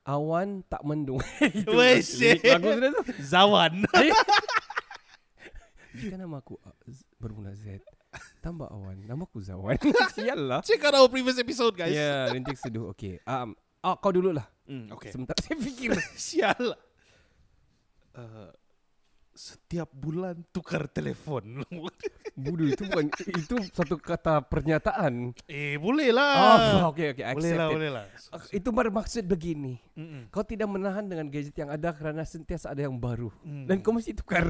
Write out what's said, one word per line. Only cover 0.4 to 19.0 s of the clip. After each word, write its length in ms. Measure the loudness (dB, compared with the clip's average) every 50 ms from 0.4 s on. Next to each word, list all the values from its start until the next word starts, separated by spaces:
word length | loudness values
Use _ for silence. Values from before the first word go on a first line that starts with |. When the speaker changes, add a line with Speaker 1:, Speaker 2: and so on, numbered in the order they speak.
| 0 -2 -6 -8 -10
Speaker 1:
tak 180 | -10 -10 -6
mendung. 400 | -4 -4 -2 -2 -2 -2 -2 -4 -4 -4 0 2
<laughs> 160 | 2 2 2
Itu 160 | 0 0 2 6
Speaker 2:
Weh, 240 | 6 8 8 8
Speaker 1:
lirik 80 | 6 4
Speaker 2:
shit. 360 | 0 0 4 6 6 6 6 8
Speaker 1:
lagu 260 | 6 6 6 6 2
sudah 180 | 2 2 2 0
tu. 100 | 0 -2 -4 -4 -6 -8
Speaker 2:
Zawan. 540 | -2 4 6 8 8 8 8 8 6 4 2 0 0
<laughs> 60 | 4 6
Speaker 1:
Eh? 160 | 6 8 8 6 6 6 6 4 2 2 0 -2 -4 -4 -6 -10 -10 -10 -10 -16 -20 _ _ -20 -20 _ _ _ -20 -20 -20 -20 -20 -20 _ _ -20 -20 -20 -16 -12
Jika 140 | -12 -10 -10
nama 220 | -10 -12 -12 -12
aku, 160 | -12 -14 -16 -18
uh, 220 | -20 -20 -20 -20 _ -20
Z-, 240 | -20 -20 -20 -20 _ _
bermula 400 | -14 -12 -12 -12 -12 -12 -14 -14
Z, 240 | -14 -14 -14 -14 -16 -18 -20 -20 _ _ _ -20 -20 -20 -20 _
tambah 320 | _ -12 -12 -10 -10 -12 -12
awan, 320 | -12 -14 -14 -14 -14 -14
nama 240 | -12 -10 -10 -10 -10
aku 160 | -10 -12 -14
Zawan. 400 | -12 -12 -12 -6 -2 -2 0 0 2 2 4
<laughs> 160 | 4 2 2 -2
Sial 240 | -4 -4 -4 -4 -4
lah. 220 | -2 -2 -2 -2
Speaker 2:
Check 240 | 0 0 2 2 4
out 80 | 4 8
our 160 | 8 8 8
previous 320 | 6 2 0 0 0 -2
episode, 320 | -2 -4 -2 0 0 0 0
guys. 160 | 0 -2 -2
Speaker 1:
Ya, 400 | 0 0 0 0 0 0 -2 -2
Rintik 240 | -4 -4 -6 -6 -8
Seduh. 400 | -8 -8 -8 -8 -8 -8 -8 -10
Okey. 240 | -10 -10 -10 -10 -10 -8
Um, 320 | -6 -6 -6 -6 -8 -12 _ _ _ _ _ -4
Oh, 80 | -4 -2
kau 160 | 0 0 2
dulu 180 | 2 2 2 2
lah. 120 | 0 -2 -6 -10 _ _ _
Speaker 2:
Hmm, 280 | -14 -14 -14 -14 -14
oke. 160 | -18 -18 -16
Speaker 1:
Sebentar, 280 | -14 -12 -10 -8 -6 -6 -6
<laughs> 0 |
saya 160 | -4 -4 -6
pikir. 400 | -6 -6 -8 -8 -6 -2 -2 -2 -2 -2 -6
Speaker 2:
<laughs> 100 | -10 -10
Sial. 560 | -8 -4 0 2 2 2 2 0 -2 -6 -6 -8 _ _ _ _ _ _ _ _ _ _ _ _ _ _ _ _ _ _ _ _ _ _ _ _ _ _ -20
Eh, 360 | -20 -18 -18 -18 -20 -20 -20 -20 _ _ _ _ _ _ _ _ _